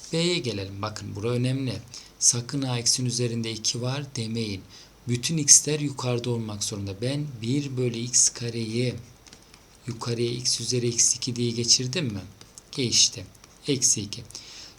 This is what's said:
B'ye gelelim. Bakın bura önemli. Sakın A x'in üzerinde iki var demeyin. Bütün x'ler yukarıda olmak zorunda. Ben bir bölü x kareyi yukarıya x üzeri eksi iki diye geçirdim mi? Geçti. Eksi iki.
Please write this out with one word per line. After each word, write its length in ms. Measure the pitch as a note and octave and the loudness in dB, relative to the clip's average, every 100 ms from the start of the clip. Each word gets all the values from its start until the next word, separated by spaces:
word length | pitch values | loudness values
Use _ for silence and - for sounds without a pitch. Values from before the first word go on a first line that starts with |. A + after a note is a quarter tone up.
| - | -4
B'ye 260 | E3 E3+ F3 | 2 2 2
gelelim. 420 | B2 G2+ G2 G2+ | 0 -2 -4 -4
Bakın 340 | G#2+ G#2 G#2 G2+ | -6 -4 -8 -4
bura 140 | A2 | 0
önemli. 440 | A#2+ B2+ C3+ B2+ - - - - - | 2 2 2 0 -4 -8 -16 -14 2
Sakın 420 | - A#2+ A#2+ C#3+ | 4 4 0 -2
A 180 | C3+ A#2+ | 0 2
x'in 260 | A#2 - B2+ | 4 2 2
üzerinde 460 | A#2+ B2 A#2 A2+ | 2 0 0 -2
iki 300 | A2 - A#2+ | -2 -2 0
var 240 | B2 C#3 C3 A#2+ | -2 -2 -4 -4
demeyin. 460 | A2 A2+ A2 F#2+ - - - - - | -2 0 -2 -4 -8 -20 -20 -10 -2
Bütün 300 | A#2+ A#2 E3 | 0 2 0
x'ler 420 | D3 - - D3 | 2 0 0 -2
yukarıda 500 | C#3+ C3 B2+ A#2+ A#2+ | -2 -4 -2 -2 -2
olmak 340 | A#2+ A2 G#2 | -4 -4 -6
zorunda. 380 | - G#2+ G2 F#2 | -6 -6 -6 -4
Ben 260 | A#2+ C#3+ D3 A#2 | -4 -2 -4 -6
bir 360 | A2+ C#3+ C#3+ B2+ | -2 -2 -2 -2
bölü 200 | B2+ A2+ | -2 -2
x 320 | B2 B2+ - | 0 4 4
kareyi 640 | - A#2+ A#2 A2+ A2+ B2 G2+ - - - - - - - - - | 2 -4 -2 -2 2 0 -2 -10 -20 -20 -20 -20 -20 -20 -16 -10
yukarıya 440 | A2+ A#2+ A2+ A#2+ | -6 -4 0 0
x 300 | B2+ B2+ - | 0 0 0
üzeri 260 | A2+ B2 A#2+ | 0 0 2
eksi 300 | A#2 - - | 4 4 4
iki 180 | - A#2+ | -2 0
diye 160 | A#2+ | 0
geçirdim 540 | A2+ A#2 - B2+ F3 B2+ | 2 4 4 4 -2 -2
mi? 160 | G2+ F2+ - - - - | -4 -10 -16 -20 -20 -10
Geçti. 540 | - A#2+ G#2 - - F#2+ - - - - | -2 2 6 4 2 -12 -16 -20 -10 0
Eksi 340 | C3+ - - | 2 4 2
iki. 220 | G2+ - - - - - - | 0 -8 -12 -14 -14 -16 -18